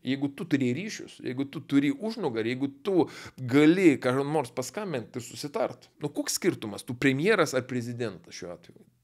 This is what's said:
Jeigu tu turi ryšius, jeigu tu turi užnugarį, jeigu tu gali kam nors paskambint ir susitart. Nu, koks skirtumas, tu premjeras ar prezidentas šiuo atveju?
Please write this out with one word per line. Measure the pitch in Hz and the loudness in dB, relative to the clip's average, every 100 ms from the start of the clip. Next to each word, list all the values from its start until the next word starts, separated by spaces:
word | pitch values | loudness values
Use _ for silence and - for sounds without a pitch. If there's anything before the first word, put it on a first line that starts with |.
Jeigu | 127 139 139 | -4 -2 -2
tu | 139 | -4
turi | 185 151 123 | 0 2 2
ryšius, | 123 208 - - - | 0 -6 -10 -14 -10
jeigu | - 127 | -8 -6
tu | 135 - | -6 -8
turi | 123 139 139 | 0 2 2
užnugarį, | 139 214 226 160 113 110 | -2 -6 -4 -4 -2 -2
jeigu | 127 139 139 | -2 -4 -4
tu | - 180 135 - - | 0 2 2 -2 -18
gali | - 123 139 151 185 180 120 | -10 2 6 8 8 6 6
kam | 127 127 | 2 0
nors | 143 156 123 | 0 -2 -2
paskambint | - 127 - 208 135 104 127 | -6 -6 -6 -6 -6 -6 -10
ir | |
susitart. | 117 117 147 226 - - - | -12 -10 -8 -4 -4 -4 -18
Nu, | _ 147 | _ -8
koks | 208 285 - | -4 -4 0
skirtumas, | 190 127 107 101 | 0 0 -6 -8
tu | - | -8
premjeras | 123 139 131 180 208 160 | 0 2 2 2 2 2
ar | 131 120 | 0 -2
prezidentas | 123 120 120 117 85 - | -6 -6 -6 -6 -8 -16
šiuo | - 87 | -14 -12
atveju? | 85 - - - _ | -14 -18 -20 -20 _